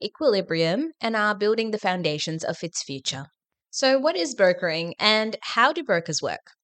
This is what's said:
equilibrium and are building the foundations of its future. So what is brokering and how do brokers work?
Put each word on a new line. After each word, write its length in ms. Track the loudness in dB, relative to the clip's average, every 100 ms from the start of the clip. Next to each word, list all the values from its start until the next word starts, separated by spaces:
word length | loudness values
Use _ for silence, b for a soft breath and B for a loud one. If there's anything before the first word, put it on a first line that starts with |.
equilibrium 880 | -8 0 2 2 2 0 2 0 -2 -4
and 160 | -2 0
are 180 | 0
building 360 | 2 2 2 0
the 80 | -2
foundations 680 | 0 0 0 -2 -4 -4
of 140 | -4 -6
its 200 | -6 -8
future. 460 | -8 -8 -6 -8 -10 _ _ _ _
So 280 | -2 2 4
what 160 | 2
is 200 | 0 -2
brokering 580 | 4 4 4 0 -2 -4 0
and 380 | 2 2 0 -6
how 320 | -4 2 2
do 100 | 2
brokers 380 | 0 0 0 -4
work? 300 | -4 -6 -10 _